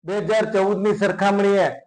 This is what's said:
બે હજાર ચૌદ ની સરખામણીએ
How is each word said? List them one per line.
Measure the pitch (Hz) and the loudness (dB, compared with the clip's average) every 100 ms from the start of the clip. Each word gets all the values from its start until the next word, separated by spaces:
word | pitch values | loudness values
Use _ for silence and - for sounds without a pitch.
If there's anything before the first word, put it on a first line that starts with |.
બે | 165 202 170 | -6 -6 0
હજાર | 220 214 | 0 0
ચૌદ | 208 196 196 | 0 0 0
ની | 208 202 | 0 0
સરખામણીએ | 202 - 202 202 202 202 160 - | -2 0 0 2 2 2 0 -4